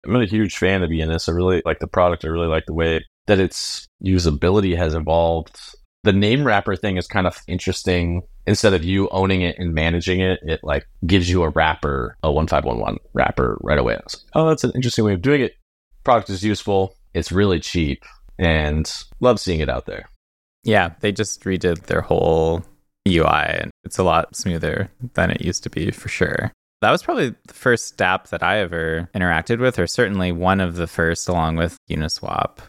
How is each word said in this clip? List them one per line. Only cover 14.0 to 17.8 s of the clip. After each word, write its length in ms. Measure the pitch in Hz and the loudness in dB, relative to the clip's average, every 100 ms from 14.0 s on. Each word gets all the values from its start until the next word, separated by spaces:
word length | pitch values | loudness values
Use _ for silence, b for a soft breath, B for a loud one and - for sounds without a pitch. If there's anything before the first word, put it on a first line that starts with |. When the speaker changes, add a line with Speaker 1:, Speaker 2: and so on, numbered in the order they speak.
Speaker 1:
was 120 | - | -8
like, 160 | - _ | -18 _
"Oh, 160 | 156 160 | 0 2
that's 140 | 156 | 2
an 80 | 127 | 0
interesting 320 | 120 123 - | -2 -2 0
way 80 | 107 | 2
of 80 | 95 | 2
doing 200 | 123 143 | 2 2
it." 120 | 120 _ _ _ _ - | 0 _ _ _ _ -6
Product 280 | - 117 - | 2 2 2
is 120 | 95 | -2
useful. 520 | 107 101 - 98 95 _ _ | -2 -2 0 0 0 _ _
It's 180 | - - | -6 -2
really 280 | 90 101 85 | 2 2 2
cheap, 440 | - 87 | -2 -2